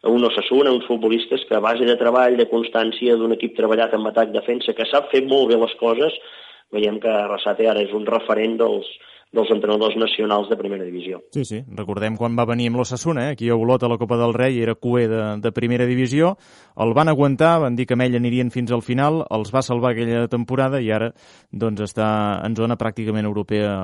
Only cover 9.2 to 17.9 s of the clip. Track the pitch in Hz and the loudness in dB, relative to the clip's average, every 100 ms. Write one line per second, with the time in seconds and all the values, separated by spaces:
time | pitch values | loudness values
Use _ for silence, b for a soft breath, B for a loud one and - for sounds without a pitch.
9.2 | B 117 104 107 104 107 110 107 113 - | B -2 2 2 2 2 0 0 -2 -2
10.2 | 107 104 101 107 98 98 90 90 87 92 | 0 0 0 -4 -4 -8 -8 -10 -10 -12
11.2 | - - 127 110 131 101 101 101 107 110 | -10 -8 -6 -8 -12 -12 -8 -4 -4 -2
12.2 | 117 117 117 117 120 120 123 127 165 156 | -2 0 0 0 -2 -2 -4 -4 -4 -2
13.2 | 131 143 117 117 117 127 123 117 113 117 | -4 -4 0 0 2 2 2 -2 -2 0
14.2 | 117 113 127 127 113 113 123 123 117 110 | 0 2 0 0 -2 -2 0 0 2 0
15.2 | 107 104 113 110 117 120 123 123 127 139 | -2 -2 -4 -2 -2 0 2 2 0 2
16.2 | 165 196 b b b - 110 113 160 143 | 2 0 b b b -2 0 4 2 4
17.2 | 143 135 160 165 139 120 127 | 2 4 4 4 2 -2 -2